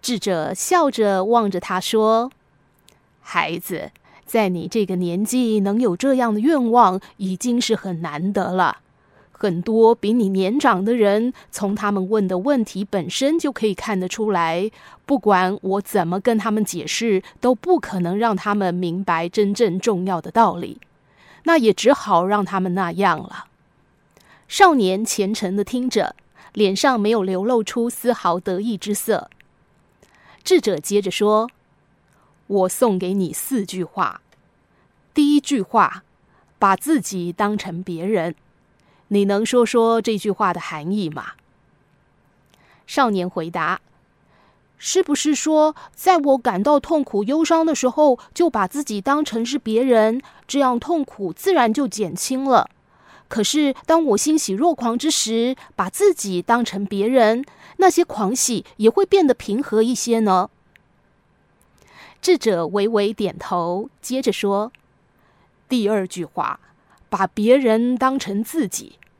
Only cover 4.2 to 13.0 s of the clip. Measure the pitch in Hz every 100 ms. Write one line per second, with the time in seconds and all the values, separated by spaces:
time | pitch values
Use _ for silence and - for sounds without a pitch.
4.2 | - 233 202 180 165 226 196 185 180 175
5.2 | 208 254 240 214 190 208 247 175 269 262
6.2 | 240 214 247 311 233 240 208 185 - _
7.2 | 190 185 247 240 - 220 196 170 165 147
8.2 | 185 202 185 185 165 - _ _ _ _
9.2 | _ _ 208 170 175 220 226 233 202 247
10.2 | 196 190 185 254 285 190 196 240 202 208
11.2 | 240 - - - 202 208 208 202 185 220
12.2 | 190 185 226 277 220 190 202 196